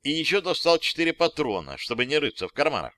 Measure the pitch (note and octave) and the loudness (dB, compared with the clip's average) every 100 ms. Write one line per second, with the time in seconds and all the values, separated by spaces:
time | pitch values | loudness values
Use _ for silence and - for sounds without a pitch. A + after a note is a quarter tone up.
0 | C#3+ D#3+ D3+ G3+ F3+ E3 E3+ E3 - - | -2 -2 0 0 0 0 4 2 2 0
1 | E3 E3 E3+ D3+ C3+ F#2+ C#2 C#2 - A#2 | -2 2 0 2 -2 -2 -4 -10 -6 -2
2 | B2+ D3 C#3 - F#2 - D3+ B2 C2+ | 0 2 0 -4 -8 0 0 0 -6